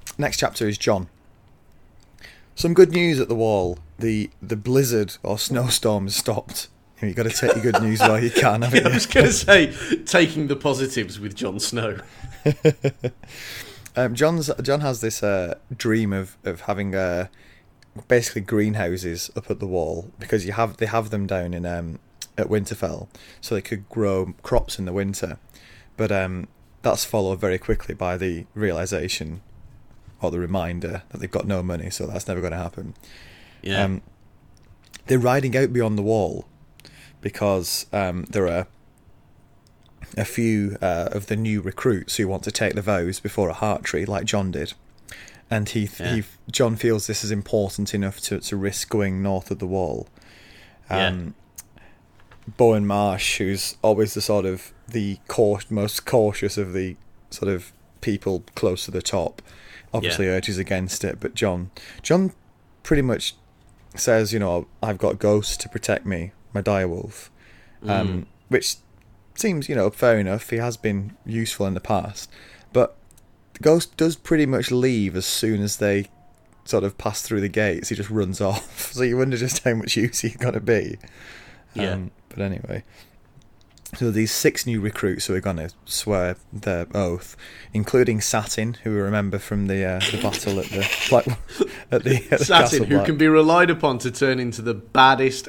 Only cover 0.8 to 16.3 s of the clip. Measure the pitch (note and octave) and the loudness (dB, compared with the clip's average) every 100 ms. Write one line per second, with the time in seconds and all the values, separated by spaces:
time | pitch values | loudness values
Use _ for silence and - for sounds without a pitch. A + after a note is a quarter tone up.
0.8 | - G2+ F2 - - - - - - - | 0 0 -2 -14 -20 -20 -20 -20 -20 -20
1.8 | - - - - - - - - E3+ E3+ | -20 -20 -20 -20 -20 -20 -14 -2 6 8
2.8 | F3 E3+ E3+ C#3 G#2+ A2+ A2+ G2+ F2+ F2+ | 8 8 2 2 2 2 2 2 0 -4
3.8 | - - A2+ G#2+ G#2 - F#2+ G#2+ A2+ C3 | -12 -4 -2 0 -2 -8 -6 -4 2 2
4.8 | C3 A#2 G2+ - - G#2+ - B2+ B2 - | 4 2 0 -4 -4 -4 -2 0 0 2
5.8 | A2+ G#2 G2 - - G#2 - - - _ | 2 0 0 -2 -2 -2 -4 -10 -12 _
6.8 | _ - G#2+ F2+ A2+ - B2 A2+ A#2 G#2 | _ -6 -4 -2 -2 2 2 2 2 2
7.8 | A2 A2 - G#2+ A#2 - B2+ G#2+ A#2+ B2 | 2 4 4 4 2 4 4 4 4 4
8.8 | - B2 - F3+ C#3 - - G3 C#3+ - | 4 2 4 6 6 4 6 6 6 0
9.8 | - - - F3+ D#3+ D#3 C#3+ C#3 D3+ C3 | -2 -2 2 4 4 2 -2 0 0 0
10.8 | C3 B2 F#2+ G2+ G#2 G2 A#2 G2+ - A#2+ | -2 -2 -4 -6 -10 -6 -6 -4 -4 -2
11.8 | A2 G#2 - - - - D3+ C#3+ D#3 - | -4 -6 -12 -16 -16 -2 0 4 2 2
12.8 | C#3+ - A#2+ - - - - - - - | 0 -2 -6 -8 -16 -16 -14 -14 -16 -18
13.8 | - - B2+ A#2 D3+ E3+ D3 - C3+ D3 | -6 -2 0 2 2 2 -2 -2 0 0
14.8 | D3 A#2+ A2 - G#2 F#2+ F2 - - A#2 | 0 -2 -4 -2 0 0 -2 -6 -10 -4
15.8 | A2+ A2+ G#2+ G2 F#2 | 0 2 2 -2 -4